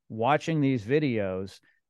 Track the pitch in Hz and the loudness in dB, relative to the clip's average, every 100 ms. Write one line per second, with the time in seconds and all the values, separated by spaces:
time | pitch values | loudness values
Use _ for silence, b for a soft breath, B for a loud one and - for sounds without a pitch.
0 | _ 110 117 151 - 156 139 131 101 151 | _ -2 2 2 2 0 2 0 0 0
1 | 147 113 95 92 98 - _ _ | 2 0 -2 -4 -8 -14 _ _